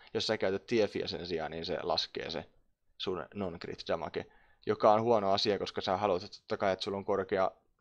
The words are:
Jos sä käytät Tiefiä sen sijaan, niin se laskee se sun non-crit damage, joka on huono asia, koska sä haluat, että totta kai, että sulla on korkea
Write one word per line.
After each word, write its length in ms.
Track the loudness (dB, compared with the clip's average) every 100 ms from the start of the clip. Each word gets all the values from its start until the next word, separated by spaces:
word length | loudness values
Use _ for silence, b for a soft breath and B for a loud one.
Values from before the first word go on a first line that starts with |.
| B
Jos 120 | -4 -2
sä 120 | 0
käytät 280 | 0 -2 0
Tiefiä 400 | 2 2 0 -4
sen 200 | -6 -4
sijaan, 240 | -4 -4
niin 160 | -6 -4
se 120 | -4
laskee 480 | 0 -2 -2 -6 -8
se 140 | -8 -10 _ _ _ _ -8
sun 280 | -4 -4 -6
non-crit 540 | -6 -6 -6 -10 -8 -4
damage, 380 | -2 -2 -6 -8 b b b -2
joka 260 | 4 6
on 100 | 6
huono 300 | 6 4 4
asia, 260 | 2 2 0
koska 220 | -2 -4
sä 160 | -2 2
haluat, 260 | 2 0
että 140 | -2 -14
totta 200 | -8 -2
kai, 160 | 0
että 100 | 0
sulla 160 | -2 -4
on 60 |
korkea 460 | 0 0 0 2 0 -2 _ _